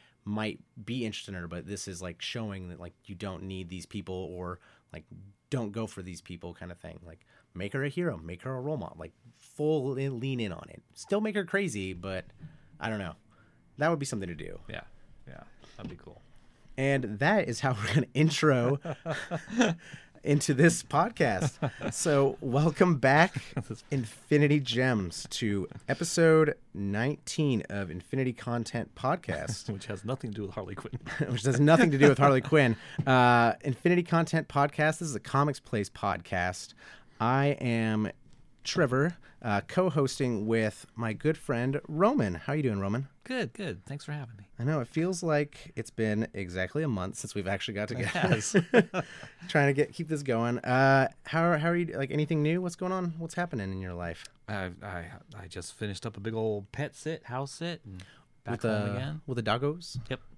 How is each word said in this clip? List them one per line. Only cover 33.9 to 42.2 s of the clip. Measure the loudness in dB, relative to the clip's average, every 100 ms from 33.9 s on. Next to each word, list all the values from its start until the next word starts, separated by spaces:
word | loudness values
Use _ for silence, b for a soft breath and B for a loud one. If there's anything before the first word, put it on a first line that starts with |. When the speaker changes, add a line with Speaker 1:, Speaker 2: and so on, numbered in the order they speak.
| 2
Speaker 1:
Content | 4 2 2 0 0
Podcast. | 2 2 2 0 0
This | -4
is | -6
a |
Comics | 0 2 2 0
Place | -4 -4 -4
podcast. | -2 -2 -2 -2 -2 -2 -4 -12 B B B B -2
I | 2 4 2 2
am | 0 0 2 0 -2 -6 -18 -20 -20 -12
Trevor, | -4 0 2 2 0 -2 b b
uh, | -2 0 0
co-hosting | 0 2 2 0 0 -2 0 2
with | 2 2 -2 -12 -6
my | -4
good | 0 -2 -2
friend | -2 -2 0 -2 -4
Roman. | 2 4 4